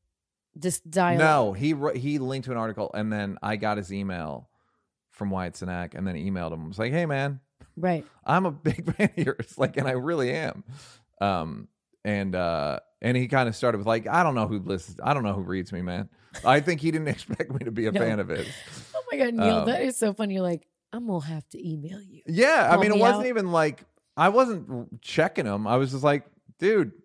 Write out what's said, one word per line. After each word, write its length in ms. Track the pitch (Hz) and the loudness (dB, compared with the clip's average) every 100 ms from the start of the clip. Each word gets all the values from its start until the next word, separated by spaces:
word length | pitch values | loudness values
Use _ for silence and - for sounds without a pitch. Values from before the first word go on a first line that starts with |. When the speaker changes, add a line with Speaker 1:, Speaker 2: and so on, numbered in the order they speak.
| _ _ _ _ _ 160 | _ _ _ _ _ -8
Speaker 1:
just 300 | 180 175 165 | -4 -4 -2
dialogue. 280 | 170 175 151 | 2 4 6
Speaker 2:
No, 340 | 156 147 110 | 6 6 4
he 200 | 95 143 | 0 0
wr-, 220 | 151 143 127 | 0 -2 -2
he 240 | 139 147 | -2 -2
linked 260 | 127 135 131 | -2 -4 -4
to 60 | |
an 60 | 120 | -4
article, 340 | 113 107 101 | -4 -4 -4
and 180 | - 107 | -4 -2
then 260 | 107 101 - | -2 -4 -4
I 140 | 98 107 | -4 -2
got 200 | 107 104 | -2 -2
his 140 | 87 | -4
email 580 | 98 98 90 78 65 - _ _ _ _ _ _ | -6 -6 -6 -8 -10 -14 _ _ _ _ _ _
from 180 | - 101 | -8 -4
Wyatt 240 | 95 90 | -4 -4
Cenac, 400 | - 92 87 87 | -8 -8 -6 -8
and 120 | - 95 | -6 -6
then 80 | 85 | -4
emailed 360 | 92 92 82 | -6 -4 -6
him. 140 | 80 78 | -8 -10
I 20 | |
was 100 | 98 | -6
like, 120 | 117 | -2
"Hey, 140 | 156 165 | -2 -2
man, 340 | 139 143 139 _ _ - - | -2 -2 -6 _ _ -20 -6
Speaker 1:
Right. 280 | 180 165 - _ - | -2 -2 -6 _ 0
Speaker 2:
I'm 200 | 165 185 | 0 0
a 60 | |
big 340 | 147 160 139 165 | -2 -2 -2 -2
<laughs> 100 | - | 0
fan 160 | 208 - | 0 2
of 80 | 139 | -2
yours, 320 | - - - | -2 -6 -2
like, 200 | 131 139 | -2 0
and 100 | 135 | -2
I 40 | |
really 400 | 127 139 170 127 | -2 -2 0 0
am." 320 | 147 156 - - 139 - - _ - | 0 -4 -8 -14 -18 -20 -20 _ -4
Um, 480 | 101 92 80 53 52 _ _ _ | 0 0 -2 -8 -14 _ _ _
and, 320 | 104 101 98 92 | -4 -2 -2 -2
uh, 440 | 87 82 73 67 - _ | 0 0 -2 -4 -10 _
and 140 | 117 127 | 0 0
he 100 | 127 | 2
kinda 220 | 135 120 | 2 0
started 240 | 110 123 110 | 0 0 0
with, 80 | 101 | 2
like, 200 | 113 110 | 0 2
"I 160 | 156 | 2
don't 120 | 170 123 | 2 2
know 120 | 107 | 0
who 120 | 107 | -2
listens, 400 | 95 95 - 90 | -4 -6 -8 -6
I 100 | - | -2
don't 100 | 143 | 0
know 100 | 107 | 0
who 80 | 98 | -2
reads 300 | 90 95 87 | -2 -4 -4
me, 80 | 90 | -6
man." 280 | 90 87 98 _ _ - - | -6 -6 -8 _ _ -2 4
I 140 | 143 | 4
think 180 | 151 160 | 4 0
he 100 | 160 | 0
didn't 160 | 160 151 | -2 -2
<laughs> 320 | - - - | -6 -6 -6
expect 100 | - | -6
me 80 | 131 123 | -6 -6
to 60 | |
be 160 | 107 110 | -2 0
a 40 | |
Speaker 1:
No. 60 | 101 | 2
Speaker 2:
fan 180 | 113 107 | 2 0
of 80 | 95 | -2
his. 180 | 80 - - - - - | -4 -6 -10 -16 -18 -10
Speaker 1:
Oh 100 | - 494 | -10 -4
my 60 | 294 | 0
God, 160 | 247 | 0
Neil, 240 | 233 220 190 | 2 4 4
Speaker 2:
Um, 60 | 190 | 2
Speaker 1:
that 140 | 247 | 0
is 140 | 262 247 | 0 0
so 160 | 220 | -2
funny. 200 | 202 208 190 | 0 -2 0
You're 80 | |
like, 240 | 180 170 - _ _ | 0 -2 -6 _ _
"I'm 140 | 226 240 | -10 -4
gonna 180 | 180 147 | -4 -4
have 220 | 160 - | -8 -10
to 180 | - 170 | -12 -8
email 340 | 156 147 196 | -8 -8 -12
you." 200 | 196 165 - | -16 -14 -4
Speaker 2:
Yeah, 400 | 165 269 320 - | 4 6 6 6
I 40 | |
Speaker 1:
Call 80 | 175 | 6
Speaker 2:
mean, 80 | 208 | 6
it 40 | 208 | 6
Speaker 1:
me 60 | |
Speaker 2:
wasn't 220 | 233 - | 6 6
Speaker 1:
out. 40 | 254 | 2
Speaker 2:
even 240 | 226 185 | 0 2
like, 320 | 170 156 - - _ _ - | 4 2 0 -12 _ _ 2
I 120 | 175 | 4
wasn't 400 | 220 254 196 - | 6 4 0 -6
r-, 180 | 123 117 - | -10 -10 -14
checking 440 | - - 165 - 123 | -4 2 2 2 -2
him. 220 | 101 107 | 0 2
I 100 | 123 | 2
was 140 | 135 | 2
just 120 | 131 | 2
like, 220 | 143 143 - _ _ - | 2 2 -2 _ _ -2
"Dude, 320 | 185 214 123 - | 2 4 2 -4